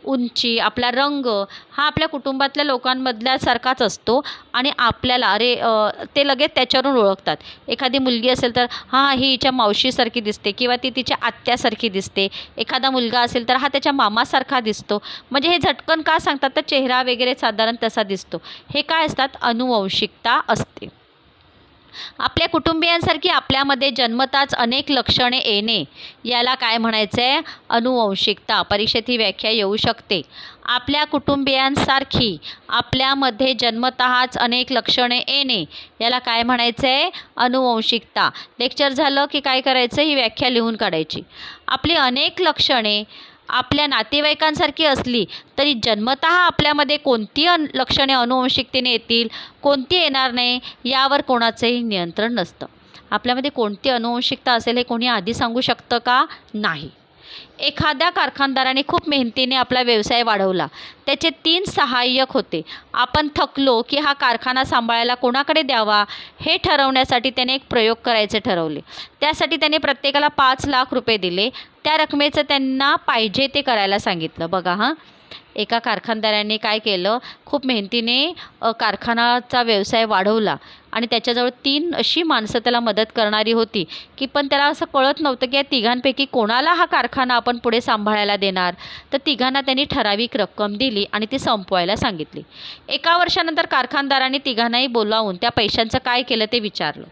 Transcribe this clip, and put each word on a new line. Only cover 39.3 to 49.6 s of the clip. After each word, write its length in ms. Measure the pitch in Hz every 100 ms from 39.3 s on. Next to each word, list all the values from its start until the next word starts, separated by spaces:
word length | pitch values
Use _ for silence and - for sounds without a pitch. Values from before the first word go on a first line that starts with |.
की 80 | 294
काय 220 | 269 262
करायचं? 400 | 262 254 240 294
ही 140 | 302 277
व्याख्या 340 | 226 - 254
लिहून 260 | 240 226 220
काढायची. 460 | 208 165 156 - - - - - -
आपली 260 | 254 294
अनेक 480 | 330 262 247 330 339
लक्षणे 640 | 349 285 - 262 214 208 208 - - - -
आपल्या 380 | 247 254 285 294
नातेवाईकांसारखी 1000 | 254 220 285 294 302 311 302 311 285 311
असली 400 | 262 247 240 175 - - -
तरी 160 | 294 254
जन्मतः 440 | 233 208 226 277 330
आपल्यामध्ये 680 | 349 349 - 294 294 285 294
कोणती 480 | 294 240 208 - 330
अन-, 200 | 349 302
लक्षणे 400 | 262 254 - 269
अनुवंशिकतेने 760 | 269 240 254 254 - 247 233 247
येतील, 360 | 226 - 233 226 - - _